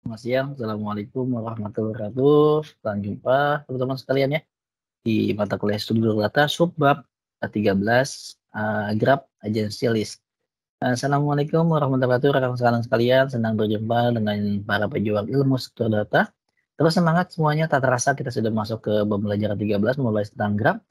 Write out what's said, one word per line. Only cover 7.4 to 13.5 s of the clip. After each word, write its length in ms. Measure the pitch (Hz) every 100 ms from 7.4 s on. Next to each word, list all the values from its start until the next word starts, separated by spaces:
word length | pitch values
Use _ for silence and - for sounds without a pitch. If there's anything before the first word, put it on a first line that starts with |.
| -
tiga 240 | 107 104
belas, 640 | 98 101 120 135 - - - _
eh, 400 | 110 107 107 104 107
grab 240 | 120 135 - _
agency 480 | - 110 107 - 123
list. 320 | 113 101 - _ _ _ _ _ _ 127
Eh, 80 |
Assalamualaikum 720 | 123 139 143 147 143 147 160 165
warahmatullahi 560 | 156 139 135 127 123
wabarakatuh, 160 | 139 139
rekan-rekan 480 | 127 123 123 120 113
sekalian. 400 | 120 120 131 135
Senang 240 | 131 113